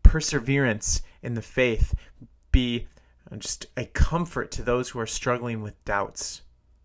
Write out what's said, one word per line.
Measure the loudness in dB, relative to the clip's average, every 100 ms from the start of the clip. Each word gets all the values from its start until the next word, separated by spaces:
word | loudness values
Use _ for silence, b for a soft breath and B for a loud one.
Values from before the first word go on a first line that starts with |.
perseverance | 8 8 0 -2 0 2 2 0 -2 -4 b b
in | -8
the | -6
faith | -4 0 2 2 0 0 b b -20 _ _
be | 2 4 -4 -8 b b b -18 -12
just | -10 -10 -10 -10
a | -4
comfort | 2 2 2 -4 -6 -8
to | -6
those | -2 -2 -2
who | -6
are | -8
struggling | -6 -2 -2 -4 -8
with | -10 -12
doubts? | -4 -4 -4 -8 -12 -12 -20 _ _ _